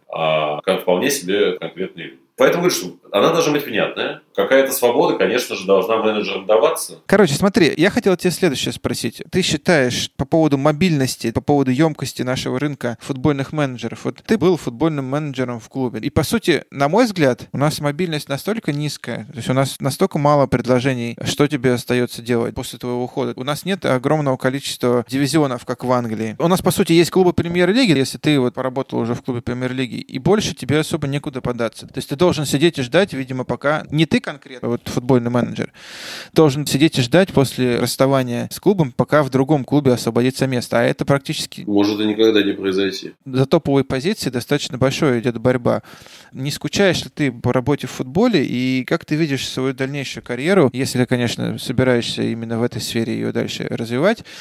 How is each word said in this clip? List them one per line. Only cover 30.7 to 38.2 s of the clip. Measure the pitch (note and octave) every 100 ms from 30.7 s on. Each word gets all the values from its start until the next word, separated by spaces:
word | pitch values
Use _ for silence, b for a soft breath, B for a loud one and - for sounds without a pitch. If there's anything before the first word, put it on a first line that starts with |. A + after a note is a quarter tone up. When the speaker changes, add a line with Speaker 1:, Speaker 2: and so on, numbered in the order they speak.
| D#3
Speaker 2:
особо | D#3 E3+ C#3+
некуда | C#3+ C#3+ B2+
податься. | A#2+ A#2 A#2 - G#2+
То | -
есть | -
ты | C#3+
должен | F3+ D#3 C#3+
сидеть | C#3+ E3 D3+
и |
ждать, | A#2+ D#3+ G3
видимо, | C3+ B2+ C3 B2
пока | A#2+ C#3 D#3 -
не | D3 E3
ты | B3
конкретно, | - D3 - B2 A2+
вот | A#2+
футбольный | - - B2 B2+ A#2
менеджер, | A#2+ A2+ A2 - B B B B B B
должен | - D#3 C#3 C#3+
сидеть | C3+ D#3+ -
и |
ждать | A#2+ E3+ F#3+
после | - C3 - B2+ A#2+
расставания | A#2+ - C3+ C3+